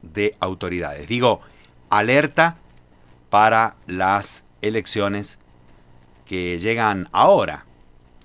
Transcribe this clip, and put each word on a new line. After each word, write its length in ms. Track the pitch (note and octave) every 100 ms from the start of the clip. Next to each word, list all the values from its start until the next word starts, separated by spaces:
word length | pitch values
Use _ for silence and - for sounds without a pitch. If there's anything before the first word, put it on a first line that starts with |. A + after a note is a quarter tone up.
de 340 | E2+ D#2+ G#2 -
autoridades. 680 | F#2 F#2+ F#2 F2 D2+ D2 D2+
Digo, 340 | A#2+ B2 G2 - - _ _ _
alerta 680 | G#2 A2 C3+ D3+ - E3 E3+ _ - _ _ _ _ _
para 460 | G#2 A2 A2 A2+ - -
las 580 | F#2 F#2+ G2+ G2+ - - _
elecciones 760 | G#2 A2 - A2 G2+ G2+ G#2 - _ _ _ _ _ - _ _ -
que 320 | F#2 F2+ F2
llegan 500 | G2+ A#2 A2 F#2+ F2+
ahora, 540 | F#2 D3+ F#3+ F2+ D2+ - _ _ - _ _